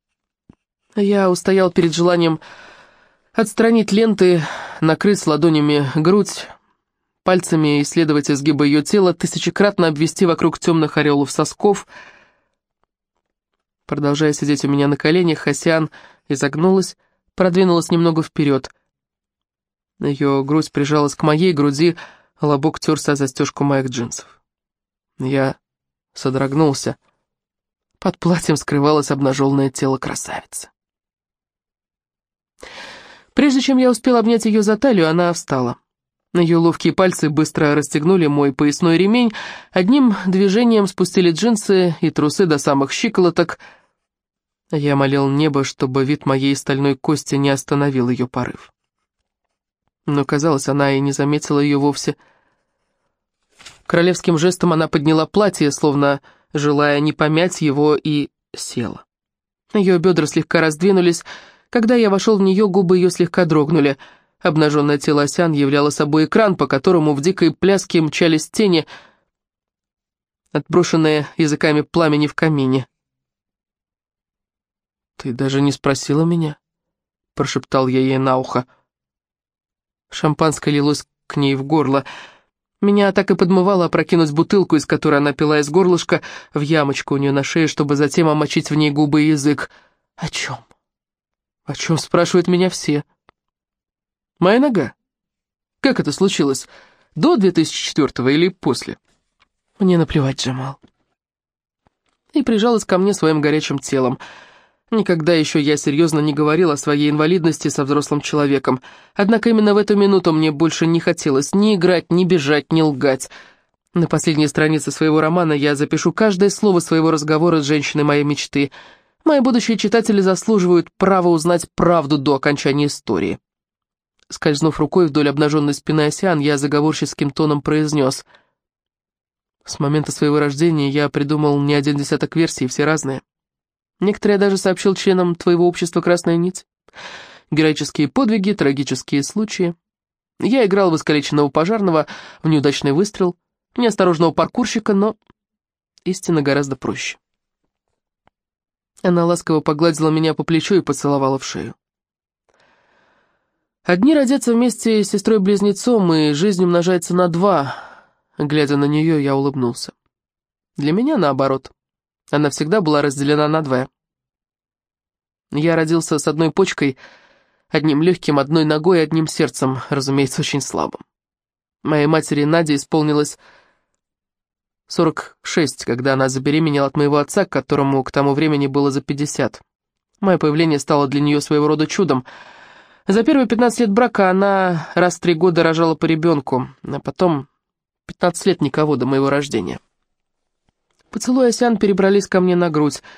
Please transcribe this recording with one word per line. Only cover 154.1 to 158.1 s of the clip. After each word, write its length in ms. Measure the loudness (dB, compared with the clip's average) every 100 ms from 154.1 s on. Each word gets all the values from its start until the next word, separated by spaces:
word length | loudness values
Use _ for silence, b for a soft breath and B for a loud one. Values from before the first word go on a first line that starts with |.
родятся 400 | 4 2 0 2
вместе 500 | 2 2 0 0 2
с 60 | 0
сестрой-близнецом, 1040 | -2 2 2 2 2 2 0 0 2 2
и 200 | 2 2
жизнь 320 | 2 0 2
умножается 500 | 2 2 2 0 0
на 140 | 0 0
два». 480 | 2 2 0 -2 B B B B